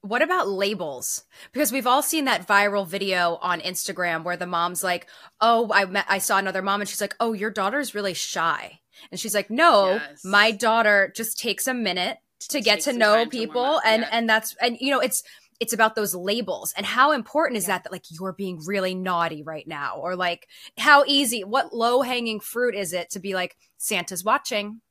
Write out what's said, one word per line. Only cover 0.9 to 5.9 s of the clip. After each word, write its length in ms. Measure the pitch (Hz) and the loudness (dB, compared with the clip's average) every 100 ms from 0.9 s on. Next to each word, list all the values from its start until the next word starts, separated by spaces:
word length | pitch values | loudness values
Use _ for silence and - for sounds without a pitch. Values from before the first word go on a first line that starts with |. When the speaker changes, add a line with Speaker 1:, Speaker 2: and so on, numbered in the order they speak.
| 127 - - _ - - | -6 -6 -8 _ -20 -12
Speaker 1:
Because 180 | - 240 | -2 0
we've 160 | 262 247 | 0 2
all 140 | 262 | 2
seen 240 | 294 320 269 | 2 -2 0
that 200 | 214 180 | -2 2
viral 380 | 202 202 202 190 | 4 4 0 -2
video 500 | 196 196 185 175 170 | -4 -2 2 2 0
on 200 | 180 175 | -4 -4
Instagram 640 | 180 185 - 180 175 165 | -4 -6 -8 -4 -2 -2
where 120 | 165 175 | -4 -6
the 100 | 180 | -4
mom's 360 | 175 175 175 | -2 -2 -2
like, 240 | 185 180 - - - _ | -2 -4 -6 -20 -20 _
"Oh, 320 | 220 233 226 | 4 4 4
I 120 | 202 | 2
met, 200 | 196 | 2